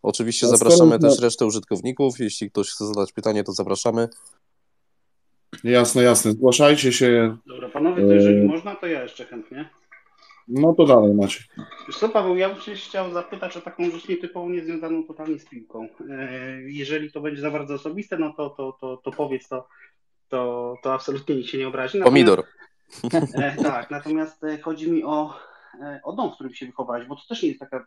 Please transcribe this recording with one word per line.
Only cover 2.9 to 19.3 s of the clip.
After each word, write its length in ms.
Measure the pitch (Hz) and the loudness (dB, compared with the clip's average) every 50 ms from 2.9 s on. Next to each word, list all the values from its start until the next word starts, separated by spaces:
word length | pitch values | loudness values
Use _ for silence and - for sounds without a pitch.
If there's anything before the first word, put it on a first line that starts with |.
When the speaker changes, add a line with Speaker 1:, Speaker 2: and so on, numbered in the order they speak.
| 107 101 98 92 _ | -2 -4 -4 -4 _
Speaker 1:
pytanie, 300 | - - 113 107 104 101 | -6 -4 -2 -2 -2 -4
to 80 | - | -4
zapraszamy. 580 | 95 - 98 95 98 - - 117 113 117 117 117 - - _ - _ _ _ _ _ _ _ _ _ _ _ _ _ _ _ _ _ _ _ _ _ _ _ _ - - - | -6 -6 -4 -4 -4 -2 -2 -2 0 0 -2 -4 -6 -16 _ -20 _ _ _ _ _ _ _ _ _ _ _ _ _ _ _ _ _ _ _ _ _ _ _ _ -20 -8 -2
Speaker 2:
Jasne, 400 | 117 123 123 123 123 - 131 123 | 2 4 4 4 4 4 6 6
jasne. 280 | 123 117 113 - 113 | 6 6 4 4 0
Zgłaszajcie 640 | 107 107 123 131 123 - 147 143 151 143 143 131 120 | 0 4 4 4 4 6 6 4 4 4 2 0 2
się. 440 | - 131 123 120 117 117 113 113 117 _ | 4 4 4 6 4 4 2 -2 -6 _
Speaker 3:
Dobra, 240 | _ - - - - | _ -18 -14 -14 -10
panowie, 380 | - - - - - - 98 101 | -6 -2 -2 0 2 4 6 6
to 60 | 101 | 8
jeżeli 260 | 101 101 101 104 104 | 8 8 8 6 6
Speaker 2:
E, 40 | 104 | 4
Speaker 3:
można, 320 | 101 - 165 175 202 196 | 4 2 0 -6 -8 -10
to 120 | - - 175 | -8 -6 -6
ja 160 | 165 139 123 | -4 -4 -6
jeszcze 220 | 113 - - 123 | -10 -14 -18 -18
chętnie. 440 | - 120 117 107 _ 123 135 156 - _ _ _ _ - - _ _ _ _ _ _ - _ _ - | -16 -16 -18 -16 _ -14 -16 -16 -16 _ _ _ _ -20 -20 _ _ _ _ _ _ -20 _ _ -6
Speaker 2:
No 260 | 120 131 147 165 165 | -2 2 4 4 6
to 120 | 160 165 | 6 8
dalej, 280 | 143 127 120 107 104 104 | 8 8 8 8 6 4
Maciek. 300 | 104 101 - - - - _ _ - - - - - - - | 4 2 0 -2 -6 -12 _ _ -20 -20 -20 -20 -20 -18 -18
Speaker 3:
Wiesz 100 | - - | -6 -4
co, 120 | 214 226 | -4 0
Paweł, 280 | 214 214 190 185 180 185 | 0 0 0 0 0 0
ja 120 | 185 190 | 0 -2
bym 120 | 196 202 | -4 -8
się 140 | - - 208 | -14 -14 -14
chciał 380 | 190 - - - 196 190 180 175 | -14 -16 -10 -8 -8 -6 -6 -6
zapytać 440 | 175 175 - - 190 190 180 - 175 | -8 -8 -10 -14 -12 -12 -12 -12 -14
o 40 | |
taką 300 | - 180 - - 175 175 | -16 -16 -8 -4 -4 -4
rzecz 160 | 165 170 - - | -4 -6 -8 -8
nietypową, 420 | 185 175 180 175 - 180 175 175 | -8 -8 -8 -12 -12 -10 -10 -8
niezwiązaną 540 | 180 175 160 160 170 160 160 165 165 165 160 | -8 -6 -6 -8 -10 -8 -6 -6 -6 -6 -6
totalnie 360 | 160 160 - 156 156 156 143 | -8 -12 -14 -8 -8 -8 -8
z 60 | - | -8
piłką. 420 | _ - 120 110 _ _ 113 110 110 _ _ 120 135 | _ -20 -20 -20 _ _ -14 -14 -14 _ _ -16 -14
E, 520 | 139 131 135 127 127 131 127 131 131 131 | -12 -12 -12 -10 -12 -12 -12 -12 -14 -14
jeżeli 500 | 131 135 143 147 139 135 151 151 151 147 | -14 -14 -12 -10 -8 -6 -6 -6 -6 -8
to 100 | _ 151 | _ -10
będzie 200 | 147 151 147 143 | -8 -8 -8 -6
za 100 | 143 151 | -8 -8
bardzo 220 | 147 151 143 139 143 | -8 -8 -8 -8 -12
osobiste, 440 | 135 - 156 165 196 214 _ 190 170 | -10 -10 -10 -10 -10 -10 _ -6 -6
no 160 | 160 151 151 - | -6 -6 -6 -8
to, 120 | 151 139 | -10 -10
to, 280 | 143 - 135 131 131 _ | -8 -10 -12 -12 -12 _
to, 160 | - 131 127 127 | -12 -12 -12 -10
to 140 | _ 135 | _ -12
powiedz, 360 | 127 - 151 139 | -8 -6 -6 -6